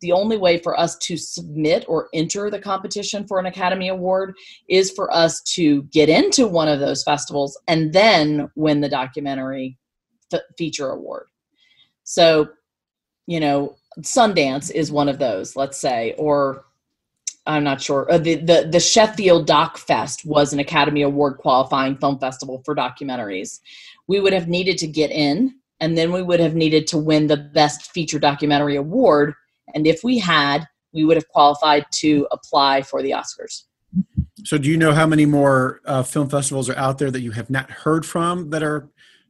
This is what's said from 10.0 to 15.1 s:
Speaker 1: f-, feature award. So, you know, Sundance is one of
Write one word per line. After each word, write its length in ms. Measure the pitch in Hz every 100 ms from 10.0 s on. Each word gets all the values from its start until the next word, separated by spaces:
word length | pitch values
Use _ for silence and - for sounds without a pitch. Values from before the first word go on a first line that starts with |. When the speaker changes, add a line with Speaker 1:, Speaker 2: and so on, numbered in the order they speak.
| _ _ _
Speaker 1:
f-, 80 | 170 - -
feature 320 | 160 - 135
award. 380 | - - - - _ _ _ _ _ _ _
So, 460 | - - 165 156 151 - _ _ _ _ _ _ -
you 120 | 170
know, 360 | 147 143 143 - _ -
Sundance 720 | 151 262 220 175 139 135 -
is 200 | 160 151
one 160 | 147
of 120 | 143